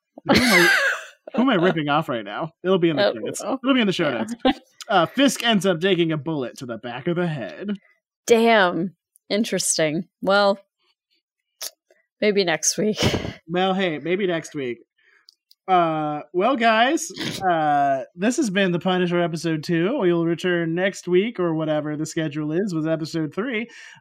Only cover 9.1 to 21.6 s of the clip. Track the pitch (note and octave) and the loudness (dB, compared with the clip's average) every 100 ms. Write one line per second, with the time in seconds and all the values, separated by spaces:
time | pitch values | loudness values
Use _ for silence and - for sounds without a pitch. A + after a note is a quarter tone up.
9.1 | _ _ G3+ A3+ F#3 - - D#3 D#3 F3+ | _ _ -2 -2 -2 -2 0 0 -2 -6
10.1 | _ F#3 G3+ G3+ G3+ _ _ _ _ _ | _ 0 2 2 0 _ _ _ _ _
11.1 | _ _ _ _ _ - - _ _ _ | _ _ _ _ _ -16 -16 _ _ _
12.1 | _ G#3 G3+ F3 D#3 - - G#3+ G#3 - | _ 0 2 0 0 -2 0 -2 2 0
13.1 | - - - - F3+ F#3+ F#3+ F#3 D3+ D3+ | 0 -6 -12 -6 0 0 2 0 -2 -2
14.1 | F#3 F#3+ E3 - D3+ B2+ A#2 _ _ _ | 0 0 -2 -4 -6 -6 -8 _ _ _
15.1 | _ _ _ _ _ - F3+ E3 D#3 D3+ | _ _ _ _ _ 2 2 4 0 -4
16.1 | D3 - F3+ G#3+ C4+ A#3 A3 B3 D#4+ - | -6 -4 0 0 2 2 4 4 2 -4
17.1 | - - - - E3 D3+ C#3+ C#3 C3+ A#2+ | -8 -8 -2 0 2 2 2 2 0 -4
18.1 | F3 G#3 B3+ B3 F#3 F#3+ E3+ F#3+ F#3 F3+ | -2 -2 0 0 2 0 0 0 0 2
19.1 | F3 E3+ D#3+ E3 D#3+ - E3 F3+ C#4+ F#3 | 0 0 -2 -2 -4 -2 0 0 0 2
20.1 | E3+ E3 E3+ F3+ F3 E3 E3 G3 - - | 2 0 0 0 0 -2 -2 -2 -4 2
21.1 | F3+ A3 A#3 F3 D#3+ | 2 2 -2 -2 0